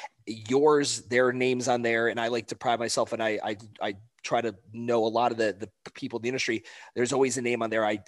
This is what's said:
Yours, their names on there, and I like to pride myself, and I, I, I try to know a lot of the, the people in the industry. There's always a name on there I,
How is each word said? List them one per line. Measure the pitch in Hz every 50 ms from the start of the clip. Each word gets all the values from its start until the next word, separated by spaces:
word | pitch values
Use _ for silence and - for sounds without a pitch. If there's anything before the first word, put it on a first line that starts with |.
| - - - _ _
Yours, | - 113 113 110 107 127 139 147 151 151 147 143 120 120 113
their | - 104 123 127 127 123
names | 123 127 127 131 127 123 120 135
on | 123 123
there, | 117 117 117 113 117 113
and | 101 117
I | 117 120
like | 120 117 110 -
to | 117
pride | - - 127 117 110
myself, | 117 110 - 131 113 -
and | 120 110
I, | 113 110 107 98
I, | - 107 110 98 113 107 - -
I | 95 107 98 98 - _ _ _ -
try | - - 117
to | 117 113 98 - _ -
know | 107 117 117 120 120 113 110
a | 113
lot | 110 113 120 120
of | 117 110
the, | 110 104 95 95
the | 110 101 _ _ _ -
people | - - 143 127 120 113
in |
the | 110 120
industry. | 131 127 - - 117 104 - - - - - - _
There's | 113 123 117
always | 139 131 135 131 120 131
a |
name | 120 120 120 113
on | 113 110
there | 110 110 110
I, | 107 107 104 -